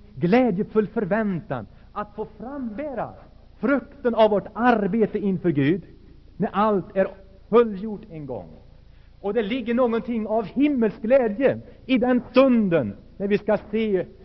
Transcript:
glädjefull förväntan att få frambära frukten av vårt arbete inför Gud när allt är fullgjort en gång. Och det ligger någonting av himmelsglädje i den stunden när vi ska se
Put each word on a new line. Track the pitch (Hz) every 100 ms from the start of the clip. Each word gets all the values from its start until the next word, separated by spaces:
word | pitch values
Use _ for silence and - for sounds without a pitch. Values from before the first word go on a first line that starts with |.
| - -
glädjefull | 170 240 247 180 - 214 214
förväntan | 233 180 214 214 170 - 127 104 - -
att | 202 208 -
få | 214
frambära | - 226 285 233 208 302 226 135 95 - - - -
frukten | 220 269 - - 247 220
av | 220
vårt | 202 -
arbete | 208 247 220 196 226 196 -
inför | 202 185 175
Gud | 143 139 190 - - - - - -
när | 185
allt | 190 214 196 - 190
är | 190 - - - -
fullgjort | 226 233 185 220 202 -
en | 160 139
gång. | 113 82 80 - - - - - -
Och | 196
det | 220
ligger | 196 262 220
någonting | 233 247 226 220 233 208
av | 220 190
himmelsglädje | 233 294 269 220 - 214 269 233 208 254 113 - - -
i | 254
den | 247 247 240
stunden | 254 269 240 196 165 107 - - -
när | 196
vi | 202
ska | 202 202 -
se | 220 220 185 156 -